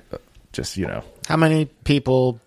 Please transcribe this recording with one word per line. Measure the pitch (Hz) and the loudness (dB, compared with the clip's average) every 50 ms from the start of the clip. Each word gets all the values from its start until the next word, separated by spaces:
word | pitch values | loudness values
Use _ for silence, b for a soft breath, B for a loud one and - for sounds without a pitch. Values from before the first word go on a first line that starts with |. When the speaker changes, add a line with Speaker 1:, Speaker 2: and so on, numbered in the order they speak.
| - _ - - _ _ _ - - - | -10 _ -14 -14 _ _ _ -20 -20 -14
Speaker 1:
just, | - - 62 - - | -8 -8 -8 -6 -4
you | 95 87 - | -4 -4 -4
know. | - - - - - - - - | -4 -8 -10 -12 -16 -12 -6 -2
Speaker 2:
How | 156 160 | 0 2
many | 160 156 156 156 156 | 4 4 4 2 0
people, | 135 _ _ - - 143 143 - 131 131 131 127 127 117 113 _ | -2 _ _ 0 0 0 2 2 2 2 2 2 0 -2 -4 _